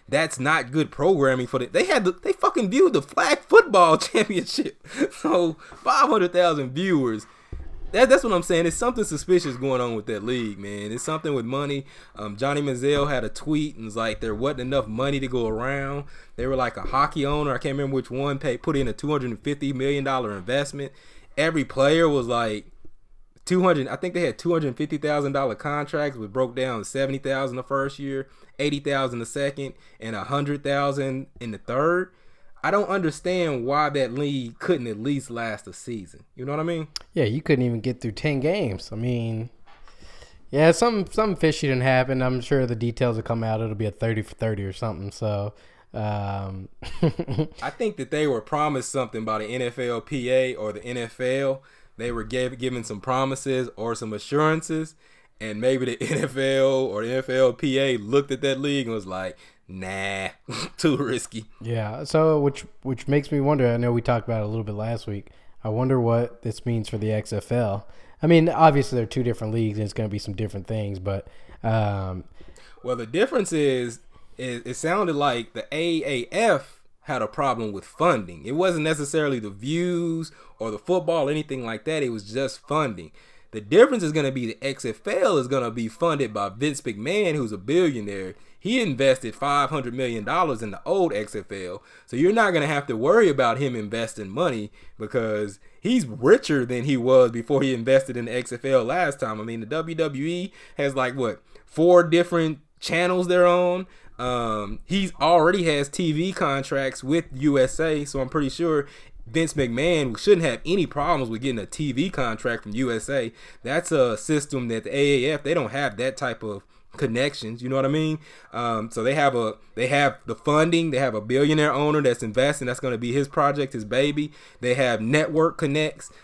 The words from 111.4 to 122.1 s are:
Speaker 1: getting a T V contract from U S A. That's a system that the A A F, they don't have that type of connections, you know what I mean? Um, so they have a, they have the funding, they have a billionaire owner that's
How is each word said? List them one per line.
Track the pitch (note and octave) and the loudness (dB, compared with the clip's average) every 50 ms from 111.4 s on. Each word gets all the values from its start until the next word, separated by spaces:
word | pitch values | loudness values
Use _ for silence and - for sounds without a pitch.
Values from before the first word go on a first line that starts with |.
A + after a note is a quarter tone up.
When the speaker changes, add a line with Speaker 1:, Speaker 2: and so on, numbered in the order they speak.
Speaker 1:
getting | C3 C#3 A#2+ | -4 -4 -4
a | A2 F#2 | -4 -6
T | - - - D3+ C#3 | -8 -6 -4 -4 -2
V | A2+ C3 E3+ G3 | 0 0 -2 -2
contract | - D3 B2+ A#2 A2 A2 - A#2+ A#2 A2 | 0 -2 -2 -2 -2 -4 -4 -4 -4 -4
from | - G#2+ G#2 | -6 -8 -4
U | B2 C3 A#2+ | -4 -2 -2
S | A2+ A2 - - | -2 -4 -4 -4
A. | C#3 C3+ A#2 A#2 - - - - - - - | -4 -4 -4 -4 -8 -14 -20 -20 -18 -12 -6
That's | A#2+ C#3+ F3 E3+ - | -4 -4 -2 -2 0
a | E3 C#3 B2+ A#2+ G#2+ | 2 4 4 4 2
system | - - - D3+ D3 C#3+ - C#3+ C3 A#2+ | -2 -2 0 0 0 0 -2 -4 -4 -4
that | A#2 A2+ A2+ - | -2 -4 -4 -4
the | G#2 - | -4 0
A | C#3 C#3+ C#3+ C#3+ B2+ B2 | 2 4 4 4 4 2
A | D3+ D#3 | 0 -2
F, | D3 - | -2 -2
they | C#3 E3+ | 0 0
don't | E3 B2 G#2 | 0 0 -2
have | B2+ C#3 C#3+ B2 G2+ | -2 -2 -4 -4 -2
that | G#2 B2 C3+ C3 | -2 -4 -4 -4
type | - C#3 B2 A2+ - A2+ | -4 -4 -4 -4 -6 -8
of | G#2+ G2+ G2 - _ _ - - - - | -8 -8 -10 -12 _ _ -20 -20 -14 -6
connections, | - D3 A#2 A2+ B2 C#3 C#3+ - - A2+ A2 A#2 A#2+ B2 | -4 -2 -2 0 0 -2 -2 -4 -6 -10 -10 -10 -8 -6
you | B2+ | -2
know | C3 | 0
what | C3+ C3+ | 0 2
I | C3+ | 2
mean? | D3 D#3 D#3 D#3 D#3 D#3 - - - - - - | 2 2 0 0 -2 -4 -8 -14 -20 -20 -18 -12
Um, | - A2+ A#2+ A#2 A2+ G#2+ A2 A2 | -8 -4 -2 -2 -2 -2 -4 -4
so | - A#2 | -4 -2
they | A2 C3 C#3+ | 0 0 2
have | D#3 C#3+ C3+ B2+ | 4 2 2 2
a, | A#2+ A2+ G#2+ G#2 - - - - | 2 -2 -2 -4 -8 -16 -12 -6
they | A2 B2+ | -2 -2
have | B2 C#3 C#3+ C#3+ C3+ - - - | 0 2 2 2 2 0 -2 -8
the | - A2+ | -10 -8
funding, | - - D3+ D3 D3+ D#3+ F3 E3+ E3 E3 D#3+ | -4 0 2 4 4 4 4 2 2 2 2
they | C#3 C3+ | 0 0
have | C#3 B2+ A2 | 0 0 -2
a | G#2+ | -2
billionaire | G#2 A2+ B2 C3+ C#3+ D3 D#3 D#3 D3+ D3+ B2 | -2 0 2 4 4 4 4 4 4 2 2
owner | C#3 D3 D3+ D3+ D3+ | 2 0 2 2 2
that's | C#3+ B2 | 4 2